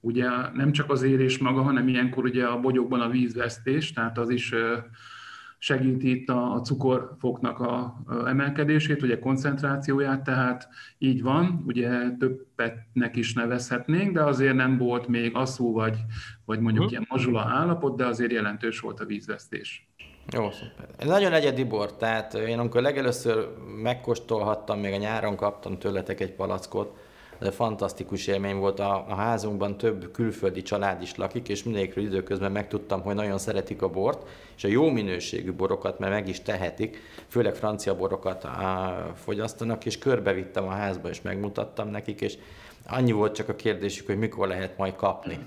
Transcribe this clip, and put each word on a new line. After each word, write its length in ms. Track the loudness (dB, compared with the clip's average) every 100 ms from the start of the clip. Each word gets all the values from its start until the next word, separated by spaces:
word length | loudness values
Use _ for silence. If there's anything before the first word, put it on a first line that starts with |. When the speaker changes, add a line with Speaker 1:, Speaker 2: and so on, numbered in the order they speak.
Speaker 1:
ugye 260 | 0 0 0 0 -2
nem 180 | 2 2
csak 180 | 4 2
az 120 | 4
érés 360 | 6 6 4 4
maga, 240 | 4 4
hanem 260 | 4 4 4
ilyenkor 360 | 4 2 2
ugye 200 | 2 2 2
a 140 | 2
bogyókban 400 | 2 4 4 2
a 80 | 2
vízvesztés, 840 | 2 2 0 -2 -2 0 0 0
tehát 260 | -2 -2 0
az 100 | 0
is, 220 | 0 2
ö, 220 | 0 2 0 -4 -18 -18 -18 -16 -18 -20 -10
segíti 520 | 0 4 4 4 2
itt 180 | 2 2
a, 240 | 0 2
a 60 | 0
cukorfoknak 1000 | 0 2 4 2 0 -4 -2 0 -2 -2
a, 140 | -2 -2 -4 -8 -6
a 200 | -2 2
emelkedését, 760 | 2 2 2 4 4 4 2
ugye 160 | 2 2
koncentrációját, 1040 | 2 2 2 0 0 0 2 2 2 0
tehát 440 | 0 2 2 0 -8 -20 -20 _
így 240 | 2 2
van, 400 | 2 4 4 2 -2
ugye 440 | 0 2 2 0 2
többetnek 960 | 0 0 -10 -2 -2 -2 -4 0 0 2
is 160 | 0
nevezhetnénk, 800 | 0 0 0 0 -4 2 2 4
de 80 | 4
azért 300 | 4 6 4
nem 240 | 6 4 4
volt 300 | 4 0 2
még 260 | 2 2
aszú 380 | 0 -2 0 0
vagy, 260 | 2 2 0 -4 -8 -10 -16
vagy 160 | -4 0
mondjuk 240 | 4 4
Speaker 2:
Mhm. 80 | 2
Speaker 1:
ilyen 140 | 0 -2
mazsula 320 | 0 2 2
állapot, 560 | 2 2 2 2 0 0
de 100 | 0
azért 260 | 2 0
jelentős 480 | 2 -2 -2 -4 -4
volt 200 | -8 -8
a 40 |
vízvesztés. 840 | -6 -6 -6 -10 -8 -10 -10 -14 _ _ -20 -18 -6
Speaker 2:
Jó, 180 | -2 -2
szuper. 380 | -4 -16 -16 -20 -6
Ez 120 | 2
nagyon 240 | 4 4
egyedi 320 | 4 4 2
bor, 320 | 0 0 -2 -2
tehát 380 | 0 0 -2
én 240 | -4 -2 0
amikor 240 | 2 2
legelőször 680 | 2 2 0 0 2 0 0 -8 -12 -4
megkóstolhattam, 960 | -2 -2 -2 -2 0 0 2 0 -2 -2
még 120 | 0
a 40 | -2
nyáron 400 | -2 -2 -2 0
kaptam 420 | -2 -2 -8 -4
tőletek 420 | -2 -2 -4 -4
egy 120 | -4
palackot, 640 | -4 -4 -4 -4 -4 -4 -10 -20 -20 -20 -4
de 120 | -4
fantasztikus 760 | 0 -2 0 -4 -4 -6 -4 0
élmény 300 | 0 0 0
volt. 220 | 0 0
A, 240 | 0 0 -2
a 60 |
házunkban 640 | -2 0 0 -2 -2 -2 0
több 320 | 0 0 -8
külföldi 500 | -2 -2 0 -2 -2
család 400 | -4 0 0 -2
is 120 | -6 -6
lakik, 320 | -4 -4 -4
és 140 | -6
mindegyikről 420 | -2 -2 -2 -2
időközben 480 | -2 -2 -2 -2 -2
megtudtam, 480 | -2 -2 -6 -2 -4
hogy 120 | -2
nagyon 240 | -2 0 -2
szeretik 440 | -2 -2 -2 -2
a 60 | -2
bort, 400 | 0 0 -2 -8 -20 -20 -4
és 80 |
a 40 | 2
jó 220 | 4 4
minőségű 600 | 4 0 -4 -4 -6 -4
borokat, 460 | -2 0 0 -2 -2
mert 140 | 0
meg 160 | 0 -2
is 120 | -6
tehetik, 560 | -4 -2 -2 -2 -6 -6 -18 -20 -4
főleg 260 | 2 2
francia 420 | 2 -2 -2 -2 0
borokat, 480 | 0 0 -2 -4
á, 480 | -8 -4 -2 0 -2 -4 -8
fogyasztanak, 680 | -10 -6 -4 -4 -4 -4 -2 -4
és 120 | -2
körbevittem 680 | 2 2 2 0 -2 -4
a 60 | -2
házba, 380 | -2 -2 -2 -6
és 140 | -8
megmutattam 640 | -6 -4 -4 -4 -6 -6 -6
nekik, 320 | -6 -8 -4
és 180 | -4 -6 -16 -20 -20 -20 -6
annyi 260 | 2 4
volt 220 | 6 2
csak 140 | 2 -6
a 60 | -2
kérdésük, 500 | 0 0 -2 -4 -4
hogy 120 | 0
mikor 300 | 0 0 -2
lehet 280 | -2 -6 -4
majd 160 | -4
kapni. 440 | 2 0 0 -6 -10